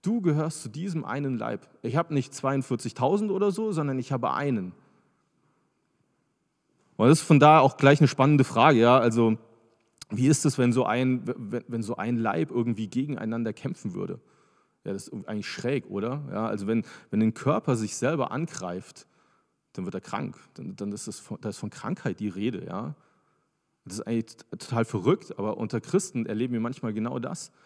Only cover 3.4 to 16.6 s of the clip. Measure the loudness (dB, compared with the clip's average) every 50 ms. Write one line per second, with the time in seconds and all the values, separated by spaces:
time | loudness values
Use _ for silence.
3.4 | 0 0 0 0 -2 -2 -2 -2 -2 -2 -2 -4 -4 -4 -4 -2 -2 -2 -2 0
4.4 | 0 0 -2 -2 -2 -6 -12 -16 _ _ _ _ _ _ _ _ _ _ _ _
5.4 | _ _ _ _ _ _ _ _ _ _ _ _ _ _ _ _ _ _ _ _
6.4 | _ _ _ _ _ _ _ _ _ _ _ 2 6 6 6 6 6 6 6 10
7.4 | 10 10 10 10 8 6 2 6 6 6 8 8 6 4 4 2 4 4 6 4
8.4 | 4 2 4 4 6 6 8 8 8 8 6 6 6 4 2 4 4 2 2 0
9.4 | -6 _ -20 _ _ _ _ _ _ _ _ _ -16 _ -4 0 4 4 4 4
10.4 | 2 0 2 4 2 2 4 2 2 2 0 0 2 0 0 0 -2 -6 -8 -8
11.4 | -8 -8 -8 -8 -8 -6 -8 -6 -6 -6 -6 -4 -2 -2 -2 0 0 0 0 0
12.4 | -2 -2 0 -2 0 0 -2 -2 -4 -4 -4 -4 -4 -2 -4 -6 -6 -6 -4 -4
13.4 | -4 -4 -6 -6 -8 -8 -8 -6 -8 -8 -6 -6 -6 -8 -8 -12 _ _ _ _
14.4 | _ _ _ _ _ _ _ _ _ -8 -8 -8 -8 -12 -12 -12 -10 -8 -8 -8
15.4 | -8 -8 -10 -6 -4 -2 -2 -4 -4 -6 -6 -6 -4 -4 -6 -6 -8 -8 -6 -4
16.4 | -4 -4 -4 -4